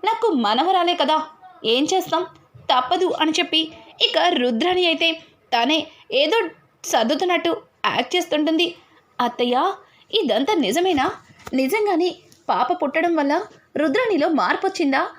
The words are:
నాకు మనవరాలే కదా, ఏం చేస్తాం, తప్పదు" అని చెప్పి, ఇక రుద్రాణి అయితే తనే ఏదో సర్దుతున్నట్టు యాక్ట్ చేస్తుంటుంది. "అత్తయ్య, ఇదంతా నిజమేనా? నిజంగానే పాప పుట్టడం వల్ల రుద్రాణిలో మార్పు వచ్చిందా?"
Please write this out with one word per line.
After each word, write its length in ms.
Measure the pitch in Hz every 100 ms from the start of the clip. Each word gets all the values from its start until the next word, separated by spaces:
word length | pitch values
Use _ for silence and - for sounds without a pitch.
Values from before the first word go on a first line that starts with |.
| 403
నాకు 220 | 453 453
మనవరాలే 680 | 302 214 226 330 381 349 349
కదా, 320 | 285 311 320 - - - 220
ఏం 220 | 240 311
చేస్తాం, 320 | 381 - 330 359 - _ -
తప్పదు" 560 | - 262 254 349 359 -
అని 100 | 311
చెప్పి, 400 | 311 339 320 320 - - -
ఇక 180 | 233 320
రుద్రాణి 680 | 339 349 247 226 339 359 349
అయితే 260 | 320 330 320 - _ _
తనే 340 | 233 240 311 302 - -
ఏదో 380 | 247 311 453 349 - _ _ -
సర్దుతున్నట్టు 760 | 277 226 285 359 339 330 - - _ 214
యాక్ట్ 300 | 220 247 359
చేస్తుంటుంది. 600 | 339 302 302 320 349 - _ _ _ -
"అత్తయ్య, 520 | 240 - 247 247 339 392 - _ _
ఇదంతా 420 | 427 311 214 277
నిజమేనా? 580 | 403 220 269 370 311 269 - - - -
నిజంగానే 600 | 262 262 415 415 339 359 - - - -
పాప 340 | 214 247 359
పుట్టడం 320 | 285 320 339 330
వల్ల 300 | 277 311 427 - _ -
రుద్రాణిలో 520 | 214 330 480 349 320
మార్పు 380 | 294 180 - 381
వచ్చిందా?" 400 | - 294 269 370